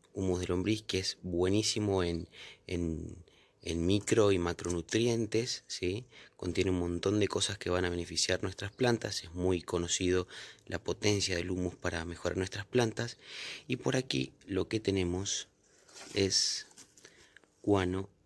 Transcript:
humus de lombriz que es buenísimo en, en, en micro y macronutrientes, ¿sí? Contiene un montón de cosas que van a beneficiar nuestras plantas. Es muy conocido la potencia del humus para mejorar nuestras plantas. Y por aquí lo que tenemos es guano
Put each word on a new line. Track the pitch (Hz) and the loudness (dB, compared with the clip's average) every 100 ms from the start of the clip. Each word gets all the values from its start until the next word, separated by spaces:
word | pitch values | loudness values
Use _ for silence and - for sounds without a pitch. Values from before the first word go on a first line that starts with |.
| _ | _
humus | 101 95 90 | -2 0 0
de | 90 | 0
lombriz | 90 92 107 | 0 0 -2
que | - 92 | -2 -2
es | - - | -2 -6
buenísimo | 92 85 92 104 107 107 104 95 | -4 2 4 4 2 0 2 2
en, | 87 85 - - - - - | 2 -2 -6 -14 -20 -16 -6
en, | 90 85 78 80 78 - - _ _ | -2 -2 -2 -8 -12 -18 -20 _ _
en | - 82 85 | -6 0 2
micro | 104 - 110 101 | 2 4 4 6
y | 92 | 4
macronutrientes, | 85 82 87 87 - 113 120 117 107 110 123 - - | 2 -2 -2 -4 0 0 2 0 0 0 -2 -6 -8
¿sí? | - 90 104 - - - - | -4 -2 -4 -6 -18 -20 -6
Contiene | 90 87 92 | -2 0 2
un | 92 | 2
montón | 87 87 98 104 | 0 0 2 2
de | 98 | 2
cosas | 104 - 101 | 0 -2 -2
que | 92 | -2
van | 90 90 | 0 0
a | |
beneficiar | 87 85 82 - 92 | -2 -4 -2 0 0
nuestras | 92 - 101 | -2 -6 -8
plantas. | - 123 117 107 - | 0 2 2 0 -6
Es | 82 | -8
muy | 87 90 90 | -2 2 2
conocido | - 87 85 - 92 90 90 - - - - | 0 -2 0 0 2 2 0 -8 -16 -16 -8
la | 85 | -6
potencia | - - 104 101 92 87 | -4 0 2 2 2 -2
del | 90 | -2
humus | 92 90 - | -2 -2 -2
para | 90 85 85 | -4 -2 -4
mejorar | 85 87 90 | -4 -2 0
nuestras | 95 98 101 | -2 -4 0
plantas. | 123 113 110 117 - - - - - - | 2 2 0 -6 -10 -14 -12 -10 -10 -6
Y | 127 | -4
por | 131 131 | 0 0
aquí | 127 67 65 - - | 0 -2 -2 -8 -4
lo | 95 85 | -2 0
que | 110 | -2
tenemos | 101 98 87 90 98 - - _ _ _ - - - | 2 2 2 0 -2 -6 -8 _ _ _ -20 -20 -4
es | - 95 - - - - - - _ - - - - _ _ | 2 4 4 2 -2 -10 -18 -20 _ -20 -20 -20 -20 _ _
guano | - 101 90 95 95 _ | 2 4 4 0 -6 _